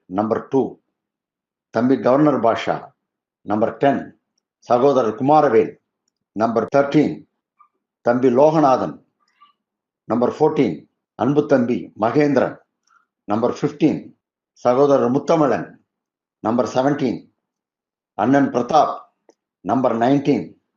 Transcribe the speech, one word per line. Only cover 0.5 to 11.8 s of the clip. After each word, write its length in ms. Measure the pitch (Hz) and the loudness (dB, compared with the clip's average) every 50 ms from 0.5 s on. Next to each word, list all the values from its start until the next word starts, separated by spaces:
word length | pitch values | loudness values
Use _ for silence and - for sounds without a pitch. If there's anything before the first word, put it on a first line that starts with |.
| - 135 117 - - _ _ _ _ _ _ _ _ _ _ _ _ _ _ _ _ _ _ _ | -2 -2 -2 -2 -6 _ _ _ _ _ _ _ _ _ _ _ _ _ _ _ _ _ _ _
தம்பி 300 | - 113 120 127 135 113 | -4 -2 0 0 0 2
கவர்னர் 400 | 107 123 127 143 151 151 135 120 | 2 0 2 2 2 2 0 2
பாஷா, 480 | 110 113 107 - - 95 80 - - - _ _ _ _ _ _ _ _ _ _ | 0 0 0 0 -4 -6 -6 -6 -8 -16 _ _ _ _ _ _ _ _ _ _
நம்பர் 360 | - - 104 107 113 110 - | -8 -6 -2 -2 -2 -2 -2
டென், 440 | - - 139 127 95 - - - _ _ _ _ _ _ _ _ _ | 0 0 0 0 0 -6 -12 -18 _ _ _ _ _ _ _ _ _
சகோதரர் 560 | _ - 120 120 131 143 139 127 120 107 107 | _ -2 0 2 2 2 2 2 0 -2 -4
குமாரவேல், 640 | - 127 139 156 151 143 143 113 110 - - - _ _ _ _ _ _ _ _ _ _ _ | -2 0 2 4 4 4 4 2 2 2 0 -6 _ _ _ _ _ _ _ _ _ _ _
நம்பர் 360 | - 98 110 117 110 113 107 - - | -6 -4 -4 -2 0 -2 -4 0 0
தர்டீன், 520 | 139 139 139 - 151 131 95 - - - _ _ _ _ _ _ _ - _ _ _ _ _ _ _ | 0 0 2 2 2 2 0 -2 -8 -14 _ _ _ _ _ _ _ -20 _ _ _ _ _ _ _
தம்பி 280 | - 120 123 127 127 131 | -2 -2 0 2 2 2
லோகநாதன், 720 | 120 131 147 156 156 160 147 135 127 110 104 78 - - _ _ _ _ _ _ _ _ _ _ _ _ _ _ _ _ _ _ _ _ _ | 4 4 4 4 4 2 2 2 2 0 -2 -6 -10 -14 _ _ _ _ _ _ _ _ _ _ _ _ _ _ _ _ _ _ _ _ _
நம்பர் 260 | - 110 120 123 117 | -6 -2 -2 -2 -2
ஃபோர்டீன், 580 | - - 151 156 151 156 131 98 78 - - _ _ _ _ _ _ | 0 0 0 0 2 0 0 -2 -2 -8 -14 _ _ _ _ _ _
அன்பு 320 | - 107 131 147 - - | -4 -2 0 0 0 2
தம்பி 460 | - 143 127 120 120 117 90 | 2 2 0 2 0 -2 -6